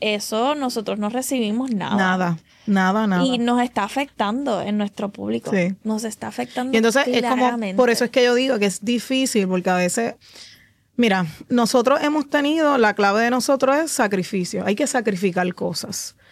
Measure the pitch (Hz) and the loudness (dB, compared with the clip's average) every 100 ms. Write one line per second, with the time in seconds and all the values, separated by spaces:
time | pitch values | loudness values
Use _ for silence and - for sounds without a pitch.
0 | 214 208 - 220 262 302 254 240 208 202 | -4 -2 -2 -2 0 0 -4 -4 -4 -4
1 | 208 247 262 262 208 226 262 202 156 202 | -2 -4 -2 -2 0 -2 -2 -4 -2 0
2 | 185 185 175 165 - _ - 196 185 214 | 2 2 0 -2 -8 _ 0 2 2 2
3 | 214 180 180 247 240 247 240 - 202 262 | 2 2 2 0 2 2 0 -2 -2 -4
4 | 285 - 208 247 285 190 196 208 202 - | -6 -4 -2 -2 -2 -2 -2 -2 -2 -4
5 | 202 196 208 226 226 196 175 190 214 220 | -8 -6 -6 -4 -2 0 0 -2 -4 -4
6 | 226 - 220 240 247 - 254 226 226 269 | -6 -8 -10 -8 -6 -6 0 2 4 2
7 | 254 247 240 247 247 233 202 196 247 226 | 2 0 0 2 2 0 -2 2 2 2
8 | 240 262 247 247 262 226 202 - 208 240 | 0 2 4 4 2 0 0 -2 -2 -2
9 | - 262 262 220 185 185 185 180 180 226 | 0 0 2 0 0 0 0 0 0 -2
10 | 233 226 - - - - _ _ _ - | -4 -6 -18 -20 -20 -20 _ _ _ 0
11 | 233 190 165 - - 240 226 254 247 294 | 2 2 -2 -8 -2 0 4 2 4 2
12 | 294 302 285 294 285 320 302 277 214 202 | 2 0 0 0 0 2 2 4 2 2
13 | 202 208 233 254 247 269 262 285 320 - | 2 2 2 0 2 2 2 2 0 0
14 | 214 196 175 190 180 190 190 208 269 254 | 0 0 -2 -4 -4 -4 -2 0 0 0
15 | 220 185 196 180 180 - 180 170 - - | -2 0 -2 0 -2 -4 -6 -6 -8 -10
16 | - - _ | -12 -16 _